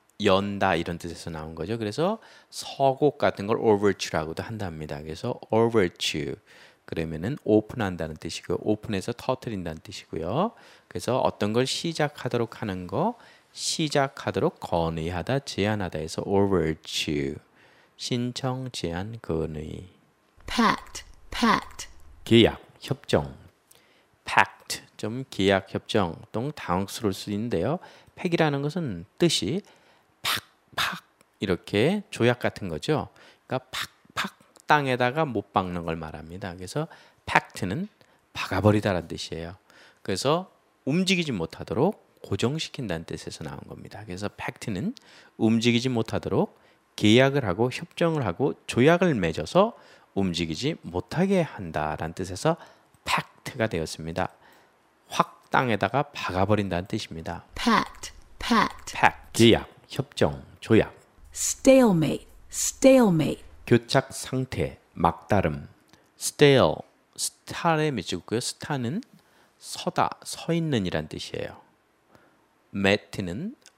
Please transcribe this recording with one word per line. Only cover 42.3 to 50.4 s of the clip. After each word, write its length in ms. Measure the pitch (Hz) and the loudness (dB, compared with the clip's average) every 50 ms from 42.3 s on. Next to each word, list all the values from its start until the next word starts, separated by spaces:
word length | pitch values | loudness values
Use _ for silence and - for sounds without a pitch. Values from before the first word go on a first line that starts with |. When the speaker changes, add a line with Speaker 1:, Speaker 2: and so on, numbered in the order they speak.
| 101 - - 117 147 160 - - - - 131 101 - 160 165 | -2 0 0 0 -2 -4 -6 -8 -10 -8 -6 -6 -6 -6 -6
Speaker 1:
뜻에서 380 | - 82 - - - - - - | -8 -10 -12 -12 -12 -12 -12 -12
나온 160 | - - - - | -12 -12 -12 -14
겁니다. 360 | - - - - - - 101 107 | -16 -16 -18 -18 -16 -16 -16 -14
그래서 240 | 101 90 92 104 101 - | -12 -10 -8 -8 -8 -8
팩트는 600 | - - - - - - - 104 87 131 208 269 - - - - - - _ _ | -8 -10 -10 -10 -10 -8 -8 -6 -4 -4 -6 -6 -10 -14 -20 -20 -20 -20 _ _
움직이지 520 | - 110 110 113 117 110 120 120 117 120 131 | 0 2 4 4 4 4 2 2 2 0 0
못하도록 720 | 127 113 113 - - 87 - - 95 127 196 - _ _ _ _ _ _ _ _ _ | -2 -2 -2 -2 -4 -4 -4 -2 0 0 0 -2 _ _ _ _ _ _ _ _ _
계약을 500 | - 104 107 110 123 131 135 135 143 123 | 2 6 6 8 8 6 6 2 0 0
하고 240 | 98 87 110 117 127 | 0 0 0 -2 -2
협정을 540 | - - 175 - _ - 175 165 160 151 127 | -2 -6 -10 -8 _ 0 0 0 0 0 -2
하고 280 | 101 85 - 131 156 165 - _ | -2 -2 0 -2 -2 -2 -6 _
조약을 460 | - - 123 127 156 170 170 190 175 147 | -2 2 4 6 6 6 6 4 2 2
맺어서 600 | 107 90 82 - - 78 - - 175 202 226 - - - - - - _ _ - | 2 0 -2 -2 -4 -4 0 2 2 2 2 0 -8 -20 -20 -20 -20 _ _ -2
움직이지 640 | 98 98 95 87 - | -2 0 0 0 -2